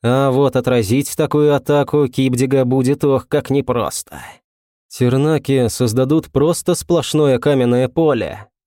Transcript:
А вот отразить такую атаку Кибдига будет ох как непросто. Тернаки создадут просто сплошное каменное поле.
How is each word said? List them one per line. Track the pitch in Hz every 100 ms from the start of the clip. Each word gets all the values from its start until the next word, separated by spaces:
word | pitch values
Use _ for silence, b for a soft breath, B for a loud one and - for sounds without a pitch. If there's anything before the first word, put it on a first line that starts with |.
А | 117 131 139
вот | 127 143 127
отразить | 123 123 101 127 139 -
такую | 151 147 147
атаку | 143 - 143 143 151 139
Кибдига | 131 131 123 131 135
будет | 127 131 127 143
ох | 143 135 -
как | 151 -
непросто. | 139 123 120 90 - - 76 - - _ _ _ _ _
Тернаки | - 123 131 151 156 - 135 117
создадут | - 123 117 131 156 -
просто | 135 151 170 -
сплошное | 170 - 170 - 156 147 123
каменное | 143 139 123 123 127
поле. | - 160 123 85 95 104 _